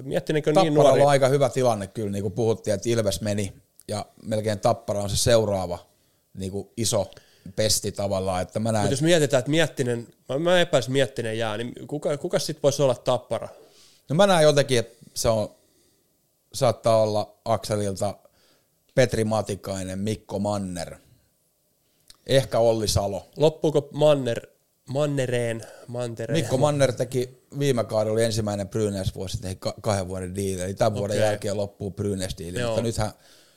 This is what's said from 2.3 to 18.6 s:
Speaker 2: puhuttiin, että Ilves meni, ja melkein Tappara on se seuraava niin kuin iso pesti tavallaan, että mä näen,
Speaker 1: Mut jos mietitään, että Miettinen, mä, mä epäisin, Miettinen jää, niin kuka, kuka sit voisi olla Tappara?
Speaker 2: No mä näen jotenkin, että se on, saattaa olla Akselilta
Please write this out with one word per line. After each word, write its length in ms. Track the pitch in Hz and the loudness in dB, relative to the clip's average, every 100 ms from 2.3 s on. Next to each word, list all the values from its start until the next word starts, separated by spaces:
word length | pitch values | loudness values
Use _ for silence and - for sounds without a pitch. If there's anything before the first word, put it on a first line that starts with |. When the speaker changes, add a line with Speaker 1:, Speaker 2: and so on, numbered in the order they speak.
Speaker 2:
puhuttiin, 420 | 101 113 104 - | 0 0 0 -2
että 140 | 98 117 | -2 0
Ilves 320 | 117 104 - | 0 0 0
meni, 320 | 107 104 98 - _ _ - | -2 -2 -4 -8 _ _ -8
ja 180 | 104 - _ | -8 -8 _
melkein 380 | - 107 107 101 | -4 -2 -2 0
Tappara 420 | 120 110 - 101 | 0 0 -2 -4
on 80 | 101 | -2
se 60 | 107 | 0
seuraava 640 | 131 117 104 98 90 87 - _ _ _ _ | 4 4 4 0 -2 -8 -12 _ _ _ _
niin 180 | - 95 | -10 -8
kuin 160 | 101 - - | -8 -10 -4
iso 300 | 104 107 92 - _ _ 87 - | -2 0 -2 -8 _ _ -16 -2
pesti 360 | 107 - 104 | 0 0 -2
tavallaan, 500 | - 101 95 95 92 | -4 -2 -2 0 -2
että 180 | 90 107 | -2 -4
mä 120 | 113 | -2
näen, 120 | 110 | 0
Speaker 1:
Mut 60 | 101 | 0
jos 120 | 135 | 0
mietitään, 360 | 160 175 143 131 | 2 4 4 0
että 120 | 120 | 0
Miettinen, 560 | 160 151 - 123 120 113 _ - | 0 0 -2 -4 -4 -8 _ -6
mä, 100 | 135 | -4
mä 220 | 170 180 | 2 2
epäisin, 320 | 170 143 117 | 4 0 2
Miettinen 460 | 139 131 - 113 110 | 0 0 -2 -4 -2
jää, 180 | 113 107 | -4 -4
niin 160 | 120 - - | -8 -10 -10
kuka, 300 | 147 170 143 | -6 -4 -4
kuka 200 | 175 196 | -2 -2
sit 240 | - 151 | -4 0
voisi 200 | 143 143 | 0 2
olla 120 | 139 | 2
Tappara? 540 | 117 - 120 - 113 - - - _ - _ - | 2 0 -2 -2 -8 -8 -16 -20 _ -20 _ -4
Speaker 2:
No 60 | 151 | 4
mä 100 | 202 | 4
näen 160 | 175 | 6
jotenkin, 360 | 151 143 135 120 | 6 6 4 2
että 180 | 107 - - | 0 -10 -16
se 140 | - 120 | -4 0
on, 260 | 113 104 _ _ _ _ _ _ _ _ _ _ | 0 -2 _ _ _ _ _ _ _ _ _ _
saattaa 480 | - 127 107 117 113 | 0 0 2 2 4
olla 320 | 110 104 - _ | 4 0 -4 _
Akselilta 720 | 113 107 - 104 101 92 101 - _ _ _ _ | -4 -4 -2 -4 -2 -4 -6 -6 _ _ _ _